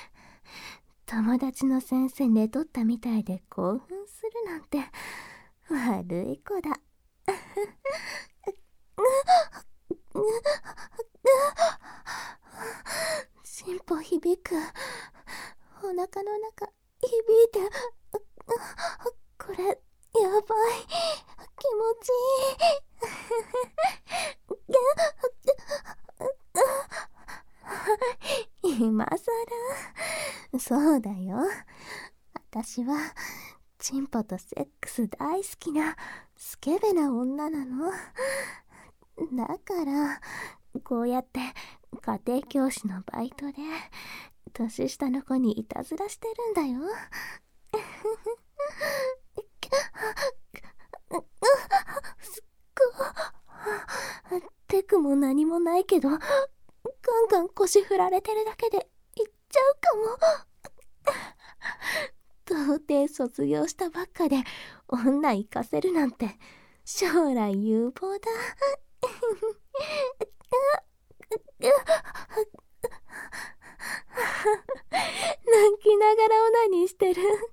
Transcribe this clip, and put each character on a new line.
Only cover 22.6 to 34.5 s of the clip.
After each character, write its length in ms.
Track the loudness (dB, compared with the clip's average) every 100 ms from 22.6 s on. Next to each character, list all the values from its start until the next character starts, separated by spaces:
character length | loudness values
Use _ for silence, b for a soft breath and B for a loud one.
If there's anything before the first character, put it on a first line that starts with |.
| 4 4 -2 -10 -10 -8 -4 -4 -2 -4 -4 0 -2 -2 B -6 -6 -8 -12 -12 2 4 6 4 0 0 -6 -2 -2 -2 B -10 B B -16 -8 -8 -8 -4 2 2 2 -6 B B B B B -18 -20 -12 -4 0 2 0 -4 B -4 -6 -4
い 80 | 0
い。 60 | 2
今 280 | 4 2 2
さ 260 | -2 -2 -2 -2 -6 -6 -8 B B -6 B B B B
ら。 80 | -6
そ 360 | 0 4 6 4
う 60 |
だ 100 | 2
よ。 260 | -6 -6 -2 -2 -4 B B B B B -20 -18
私 500 | -18 -10 -8 -8 -4
は 300 | -2 -2 -4 B B B B B _ -12
チ 180 | -6 -6
ン 100 | -2
ポ 160 | -4
と 140 | -4 -8
セ 180 | -8